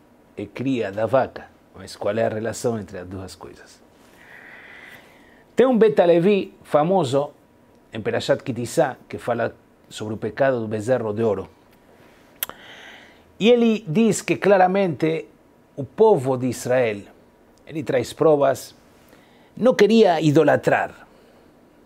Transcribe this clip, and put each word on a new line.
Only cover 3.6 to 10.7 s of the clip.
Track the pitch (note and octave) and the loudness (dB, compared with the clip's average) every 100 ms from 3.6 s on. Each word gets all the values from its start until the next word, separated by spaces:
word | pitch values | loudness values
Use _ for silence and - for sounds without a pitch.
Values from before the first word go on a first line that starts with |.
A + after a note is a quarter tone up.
| - - _ _ _ _ - - - - - - - - - _ _ _ _ | -20 -20 _ _ _ _ -20 -20 -20 -20 -20 -20 -20 -20 -20 _ _ _ _
Tem | - C4 | 0 2
um | A#3 | 4
Beta | A3 - | 4 4
Levi | F3+ E3+ F#3 G3 - - | 4 4 4 2 -2 -14
famoso | - D3 D#3+ F3 C3+ C#3 D3 - _ _ _ _ _ | -2 0 2 0 0 -2 -4 -10 _ _ _ _ _
em | A2 | -10
Perashat | G2+ A#2 - C3 | -6 -4 -2 -2
Kitissá, | - A#2 A#2 - C#3+ B2 - | -4 -8 -4 -2 -2 -4 -14
que | - | -10
fala | - A#2 A#2 - _ _ _ | -4 -4 -4 -8 _ _ _
sobre | - G#2+ | -12 -10
o | G#2+ | -8
pecado | A2 - C3+ B2 | -6 -2 0 0
do | |
bezerro | A2 | -4